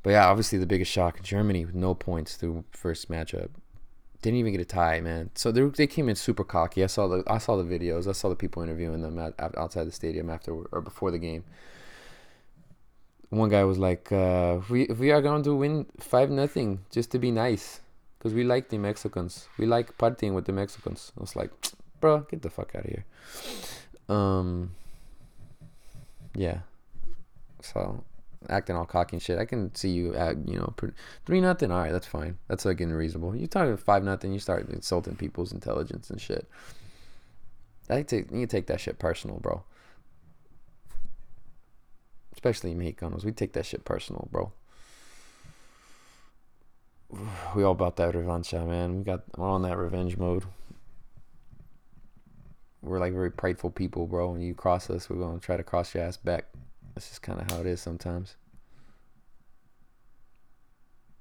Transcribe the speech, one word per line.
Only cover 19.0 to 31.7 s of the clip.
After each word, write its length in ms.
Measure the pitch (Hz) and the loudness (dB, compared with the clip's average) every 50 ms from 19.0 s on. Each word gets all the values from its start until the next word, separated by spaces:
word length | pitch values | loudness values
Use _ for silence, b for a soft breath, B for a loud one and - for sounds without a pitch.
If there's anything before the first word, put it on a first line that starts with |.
| - 104 - - 87 87 - - - - - | -4 -4 -2 -2 -4 -4 -8 -12 -18 -12 -4
We 100 | - 110 | 0 2
like 300 | 113 117 120 117 - - - | 4 4 4 2 0 0 4
partying 360 | 117 117 127 - 110 101 95 | 4 4 4 2 0 0 0
with 120 | 92 82 | 0 0
the 60 | - | 0
Mexicans." 600 | 98 98 98 - - - - - 85 - - - - | 0 0 -2 -4 -6 -8 -8 -8 -8 -8 -12 -16 -12
I 40 | - | -12
was 160 | - - - | -12 -6 -4
like, 160 | - - - - - - - - - - - - - | -4 -4 -4 -6 -6 -8 -8 -8 -8 -18 -20 -4 4
"Bro, 220 | - 156 151 151 | 6 6 6 6
get 200 | 143 - - 160 | 2 -4 -10 -6
the 80 | - - | -6 -6
fuck 240 | - - - - - | -6 -6 -8 -6 -6
outta 140 | - - - | -8 -6 -6
here." 160 | - - 98 B B B B B B B B B B B B B B B B B - - - - | -6 -8 -8 B B B B B B B B B B B B B B B B B -20 -18 -2 0
Um, 680 | 101 104 101 98 95 95 92 90 87 87 90 90 90 b b b b b b b b b b b b b b - - - - - - - - - - - - - - - - - - | 2 4 4 4 4 4 2 2 0 -2 -2 -4 -8 b b b b b b b b b b b b b b -16 -16 -18 -18 -20 -20 -18 -18 -16 -16 -14 -16 -16 -16 -16 -14 -8 -2
yeah. 280 | 95 95 85 87 90 87 - - - - - - - - - - - - - - - - - - - | 0 0 0 0 -2 -6 -10 -16 -20 -20 -10 -2 2 4 4 2 2 -2 -10 -14 -18 -18 -16 -16 -16
So 420 | - - - 50 50 50 - - - - - - - - - - - - | -14 -4 -2 -2 -2 -2 -4 -6 -8 -10 -12 -12 -12 -12 -14 -12 -6 -2
acting 280 | - 98 - - 87 | -2 -2 0 0 -2
all 100 | 85 85 | -2 -2
cocky 300 | - - 90 87 - - | 2 2 2 2 2 -2
and 60 | 87 | -6
shit. 140 | - - 90 | -2 0 0
I 80 | 85 110 | 0 0
can 300 | - - 117 98 101 - | -2 -2 -2 -2 -2 -4
see 160 | - - 98 | -2 0 0
you 240 | 90 87 87 82 - | 2 2 0 0 0
at, 340 | - 85 82 - 73 - - | 0 0 0 0 -2 -2 -4
you 80 | 95 | -2
know, 160 | - - - - | -2 -2 -4 -4
per-, 180 | - - 101 - B B B B B B | -4 -6 -6 -6 B B B B B B
three 140 | - 170 185 | 2 4 6
nothing. 320 | 185 185 175 175 151 98 | 6 6 4 4 2 2